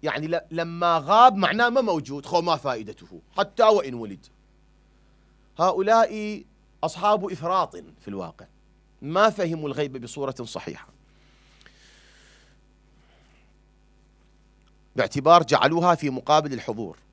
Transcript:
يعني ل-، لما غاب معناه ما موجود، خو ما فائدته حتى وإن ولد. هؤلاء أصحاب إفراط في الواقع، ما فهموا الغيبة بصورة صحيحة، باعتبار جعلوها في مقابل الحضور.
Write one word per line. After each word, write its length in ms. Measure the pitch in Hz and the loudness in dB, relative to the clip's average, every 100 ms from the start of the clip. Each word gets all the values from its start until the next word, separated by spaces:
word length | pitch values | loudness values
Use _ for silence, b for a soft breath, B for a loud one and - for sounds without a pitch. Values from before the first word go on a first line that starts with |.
يعني 240 | 151 117 156 | -4 -6 -4
ل-، 140 | 165 - | -6 -6
لما 520 | 165 165 170 175 165 143 | -8 -6 -2 0 0 2
غاب 300 | 214 247 196 | 6 8 6
معناه 340 | 185 196 240 | 0 2 0
ما 120 | 247 | 0
موجود، 440 | 233 165 127 143 139 | 0 -2 -4 -12 -2
خو 160 | 175 | -2
ما 140 | 170 160 | 0 -2
فائدته 680 | 143 120 107 - 85 87 _ - | -2 -6 -8 -16 -20 -20 _ -4
حتى 260 | 202 - | -4 4
وإن 300 | 220 208 139 | 6 6 2
ولد. 320 | 120 110 95 - _ _ _ _ _ _ _ _ _ _ _ _ - | -8 -10 -12 -18 _ _ _ _ _ _ _ _ _ _ _ _ 0
هؤلاء 840 | 175 180 196 226 226 214 214 208 - _ _ _ | 0 2 2 4 4 -2 -8 -10 -14 _ _ _
أصحاب 480 | 160 170 202 208 185 | -8 -2 0 0 -2
إفراط 440 | 175 165 185 165 87 | -8 -2 -2 -2 -6
في 320 | - 82 - | -20 -20 -14
الواقع، 380 | 98 85 - - _ _ _ _ _ | -12 -12 -14 -20 _ _ _ _ _
ما 280 | 139 170 220 | -6 2 2
فهموا 380 | 208 175 165 151 | 2 -6 -4 -8
الغيبة 320 | 131 147 131 | -6 -6 -8
بصورة 360 | 117 - 135 131 | -14 -8 -8 -8
صحيحة، 440 | 117 - - 73 - _ _ b b b b b b b b b b b b b b b _ _ _ _ _ _ _ _ _ _ _ _ _ _ _ _ _ _ _ _ _ _ _ - | -10 -10 -12 -14 -18 _ _ b b b b b b b b b b b b b b b _ _ _ _ _ _ _ _ _ _ _ _ _ _ _ _ _ _ _ _ _ _ _ -2
باعتبار 480 | 104 143 135 170 | -2 0 6 6
جعلوها 520 | 170 143 135 165 175 165 | 6 2 4 2 2 2
في 140 | 147 | 0
مقابل 440 | 127 - 151 147 | -6 2 2 2
الحضور. 440 | 127 - 110 101 - _ | -8 -8 -8 -10 -14 _